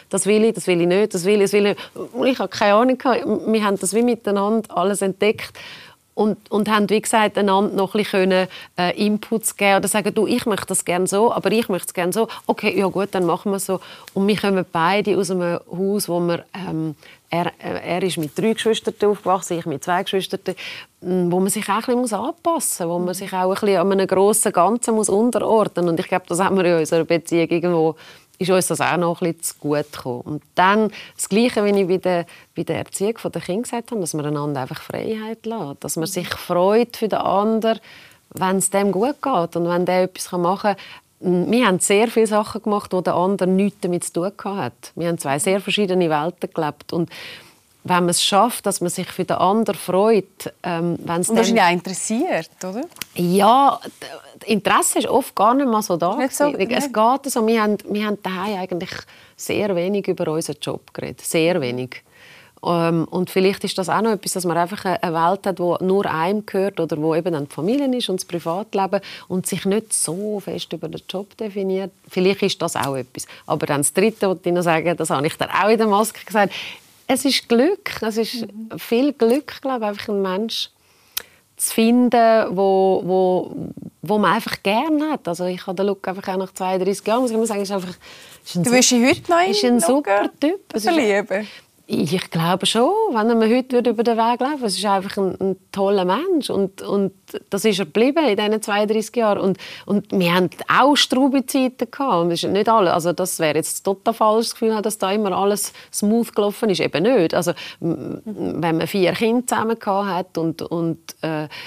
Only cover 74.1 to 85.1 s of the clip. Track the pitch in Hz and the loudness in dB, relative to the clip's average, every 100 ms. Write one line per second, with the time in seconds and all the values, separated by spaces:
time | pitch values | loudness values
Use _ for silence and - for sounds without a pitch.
74.1 | 220 196 175 175 175 175 160 165 165 - | 2 -2 0 0 0 2 2 0 -2 -2
75.1 | 151 139 - - 165 202 220 220 202 220 | 0 -2 -2 -2 0 2 2 4 2 0
76.1 | - - 220 202 - - - - _ - | -4 -4 0 0 -2 -12 -16 -20 _ -4
77.1 | 254 277 254 - 240 294 403 - - 220 | -2 0 -2 2 2 4 0 -6 -6 -4
78.1 | 220 220 247 220 208 220 160 - 233 285 | -2 -4 -6 -10 -12 -14 -14 -2 2 2
79.1 | 277 226 269 - - 269 254 214 208 - | 2 2 2 -2 -8 -6 -4 -4 -6 -4
80.1 | 202 190 185 226 - - _ _ _ _ | -2 -2 -2 -4 -6 -8 _ _ _ _
81.1 | - - _ _ - - - 226 247 247 | -12 -12 _ _ -8 -2 2 4 4 4
82.1 | 233 226 220 160 180 196 190 190 185 180 | 4 6 4 2 0 2 4 4 2 2
83.1 | 185 185 185 - - - - - - 156 | 2 2 2 -2 -8 -10 -12 -16 -10 -2
84.1 | 214 190 220 - - 190 214 320 302 311 | 2 4 2 -2 -4 -2 0 0 0 0